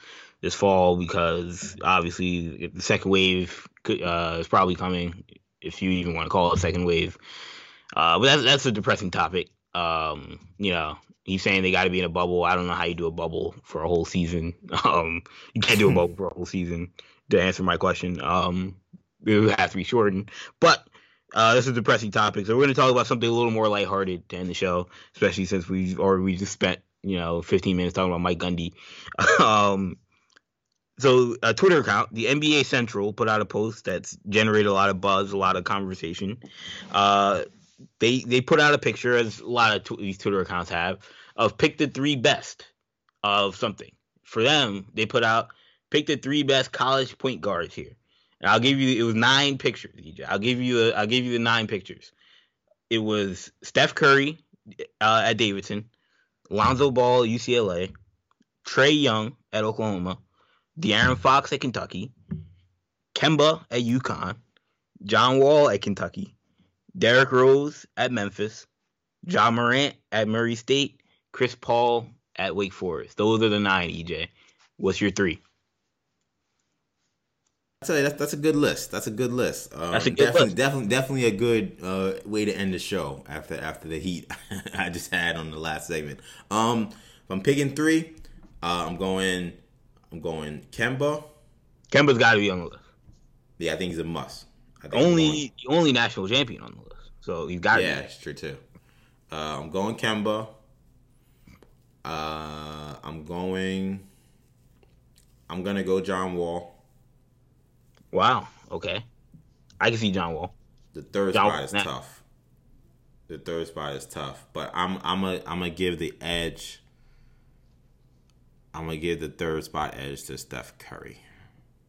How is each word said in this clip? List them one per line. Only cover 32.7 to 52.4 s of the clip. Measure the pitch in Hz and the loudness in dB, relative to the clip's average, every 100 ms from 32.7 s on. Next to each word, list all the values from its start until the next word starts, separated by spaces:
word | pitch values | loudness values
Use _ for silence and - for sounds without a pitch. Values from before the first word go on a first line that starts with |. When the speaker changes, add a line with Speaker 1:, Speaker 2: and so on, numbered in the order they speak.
| 135 117 104 104 | 0 -2 -2 -2
Speaker 1:
put | 101 110 | 0 0
out | 107 | 0
a | 101 | 0
post | - 104 - | -2 -4 -6
that's | 98 90 - - 101 | -6 -6 -6 -14 -2
generated | 104 110 107 104 | 2 4 4 4
a | |
lot | 98 98 | 4 2
of | 92 | 2
buzz, | 98 98 101 | 2 2 0
a | 98 | 0
lot | 95 95 | 2 0
of | 90 | -2
conversation. | 101 95 92 85 - 98 127 - - - - - | -4 -4 -8 -8 -6 -8 -8 -14 -20 -18 -16 -4
Uh, | 98 101 101 98 90 - _ _ - - - | 2 4 4 4 0 -4 _ _ -20 -18 -2
they, | 117 127 | 0 0
they | 120 127 | 2 0
put | 123 156 | 4 4
out | 147 | 6
a | 143 | 4
picture, | 123 110 123 120 | 0 -2 0 2
as | 113 - | 0 -6
a | - | -4
lot | 120 113 101 | 2 2 2
of | |
tw-, | - 113 | -4 -10
these | 98 95 | -8 -6
Twitter | 107 98 | -2 -2
accounts | 90 90 85 | -2 -4 -4
have, | 85 87 95 - - - - | -4 -4 -6 -12 -20 -10 -2
of | 110 - | 0 2
pick | 156 151 | 0 0
the | 139 | -4
three | 131 143 139 | -2 -2 0
best | 139 117 - - - _ _ _ _ _ | 0 0 -4 -18 -20 _ _ _ _ _
of | 104 101 98 92 | 0 2 0 -2
something. | 117 - - _ _ _ | -6 -6 -16 _ _ _
For | - 113 | -10 0
them, | 123 151 120 98 - | 2 2 0 -4 -8
they | 110 110 | -4 -2
put | 120 113 | 2 2
out, | 113 - - _ _ - | 2 0 -8 _ _ -4
"Pick | 151 147 | -2 0
the | 135 | -2
three | 135 147 | -2 0
best | 139 135 123 | 2 2 0
college | - 127 135 127 - | -2 0 0 -2 -6
point | 131 98 | -6 -4
guards | 101 87 - - | -4 -4 -6 -10
here." | - - _ _ _ _ | -16 -18 _ _ _ _
And | 95 | 2
I'll | 113 | 4
give | 127 139 | 4 2
you, | 131 120 | 2 2
it | 117 | 2
was | 110 | 2
nine | 120 139 143 135 | 4 4 2 0
pictures, | 131 - - - | -2 -4 -10 -20
E | 78 | -20
J. | - | -14
I'll | - 98 | -6 -2
give | 117 123 | 0 0
you | 127 120 | 0 2
a, | 113 | 2
I'll | 107 107 | 2 0
give | 127 123 | 0 0
you | |
the | 120 | 0
nine | 117 117 107 | 0 0 -2
pictures. | 104 - - - _ _ _ | -6 -10 -20 -20 _ _ _